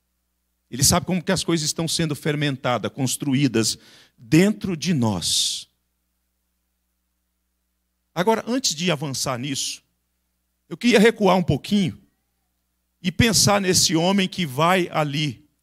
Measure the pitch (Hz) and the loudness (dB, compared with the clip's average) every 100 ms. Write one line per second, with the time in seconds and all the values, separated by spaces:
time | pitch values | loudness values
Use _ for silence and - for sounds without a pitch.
0 | _ _ _ _ _ _ _ 123 139 175 | _ _ _ _ _ _ _ -2 2 2
1 | - 180 147 190 - 170 151 - 165 - | 0 -4 -2 -2 0 -2 -2 -4 -4 -2
2 | 160 143 156 151 147 131 131 120 101 - | -4 -4 -4 -2 -2 -2 -2 -2 -2 -4
3 | 127 - 143 135 143 113 110 - - - | -4 -4 -2 2 2 2 0 -4 -12 -20
4 | _ _ 113 151 196 208 196 170 151 160 | _ _ 0 2 4 0 -6 -6 -2 0
5 | 113 92 - - - - - _ _ _ | 0 -2 -2 -2 -2 -6 -12 _ _ _
6 | _ _ _ _ _ _ _ _ _ _ | _ _ _ _ _ _ _ _ _ _
7 | _ _ _ _ _ _ _ _ _ _ | _ _ _ _ _ _ _ _ _ _
8 | _ 160 196 226 220 254 - 147 180 151 | _ -2 0 0 0 -4 -4 -4 -2 -2
9 | 147 131 147 123 143 135 - - _ _ | -4 -6 -6 -6 -6 -6 -8 -10 _ _
10 | _ _ _ _ _ _ - 165 233 240 | _ _ _ _ _ _ -18 -4 2 6
11 | 226 226 196 185 175 143 - 208 165 101 | 6 4 2 2 2 -2 0 -2 -2 -6
12 | _ _ _ _ _ _ _ _ _ _ | _ _ _ _ _ _ _ _ _ _
13 | 180 - 240 160 - 202 185 170 - 151 | -4 2 2 4 2 2 2 2 2 2
14 | 175 196 185 - 165 127 165 185 175 156 | 2 2 0 -2 -4 0 2 2 0 -2
15 | 151 143 151 107 _ _ | -2 -2 -4 -6 _ _